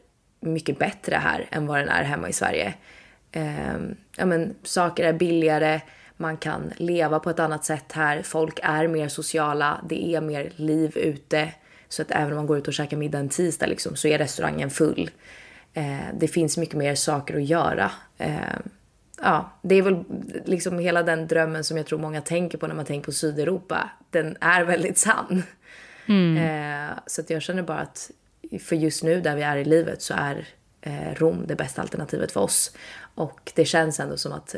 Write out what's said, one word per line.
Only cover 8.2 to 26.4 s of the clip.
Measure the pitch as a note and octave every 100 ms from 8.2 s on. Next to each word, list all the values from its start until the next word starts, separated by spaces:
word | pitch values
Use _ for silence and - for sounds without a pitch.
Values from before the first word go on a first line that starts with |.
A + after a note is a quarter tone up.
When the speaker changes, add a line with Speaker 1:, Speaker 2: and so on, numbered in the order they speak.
Speaker 1:
folk | - D#3+ D#3+ -
är | F3+ D#3 E3
mer | D#3+ D3
sociala, | - D#3 D#3+ D3+ D3 D3 D#3 D#3+
det | E3 F3 D#3+
är |
mer | D#3 D3 D3 -
liv | D#3 D#3 D#3 -
ute. | D#3+ C#3+ - D#3 D#3 - - - -
Så | -
att | D#3
även | - D3
om | D3+
man | D3+
går | D3
ut | C#3+
och |
käkar | C#3+ D3 D3+
middag | D3+ D3
en | C#3
tisdag | - F3 - -
liksom, | - - C#3+
så | D3+
är | D3+
restaurangen | C#3 - D#3+ D3+ C#3
full. | - D#3 - - - - - - - -
Eh, | D#3+ C#3+ C#3 -
det | - D#3
finns | F3 D#3 F3
mycket | D#3+ D3+
mer | C#3+ C#3+
saker | - C#3+ C#3 D3+
att | C#3+
göra. | E3 D#3 - G2+ - - -
Eh, | D#3 D3+ G1+ - - - _ _ _ -
ja, | D4+ D#3 - -
det | F3+ F#3+
är |
väl | F#3+ F3+ - - - - -
liksom | F3+ F3+ F3
hela | F3 E3+
den | E3+ D#3+ D#3+
drömmen | E3 D#3+ D#3+
som | D3+ D#3+
jag | D3+
tror | D#3
många | D#3 D#3
tänker | D3 E3+ F3 D#3+
på | D#3
när | D#3
man | C#3+
tänker | D3 D3+
på |
Sydeuropa. | C#3+ D#3 D3 D3 F#3 - E3 - - _
Den | E3+ D#3 -
är | E3 F3+
väldigt | E3+ E3+ F#3 F#3+
sann. | G3+ - - F#3 - - - - - - -
Speaker 2:
Mm. | G3+ F3 D#3+